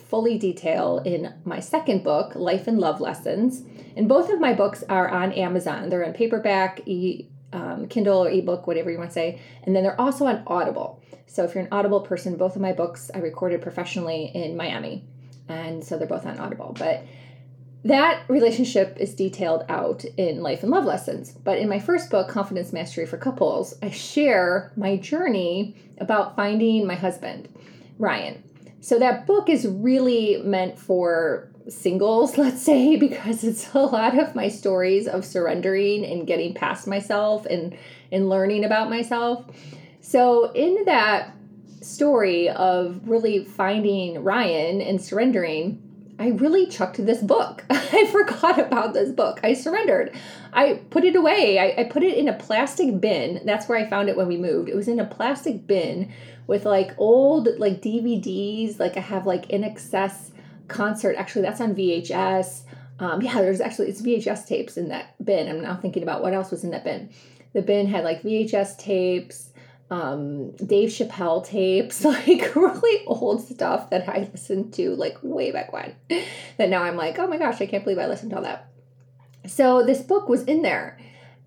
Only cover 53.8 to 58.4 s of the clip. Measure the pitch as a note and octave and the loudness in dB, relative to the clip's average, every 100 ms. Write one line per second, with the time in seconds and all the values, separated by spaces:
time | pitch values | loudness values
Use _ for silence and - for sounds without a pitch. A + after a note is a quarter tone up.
53.8 | A3 G3+ G3+ F#3 F3+ F3 F3 E3 E3+ G3+ | 0 0 0 0 0 0 0 -2 -2 -4
54.8 | G#3 A#3 G3 - A#3 C#4 E4 G#3 - G3 | -2 -2 -2 -4 -4 -2 -4 -6 0 0
55.8 | - - G3 - - - - G3+ G#3 G3 | 0 -4 -6 -10 -20 -12 -2 -2 2 2
56.8 | F#3+ - G#3 A#3+ C#4 D#4 A#3 A3+ G#3 F#3+ | 2 0 4 6 6 4 2 2 0 0
57.8 | A3 A3+ A#3 A3 F#3+ F#3 | -2 -2 0 -2 -2 -4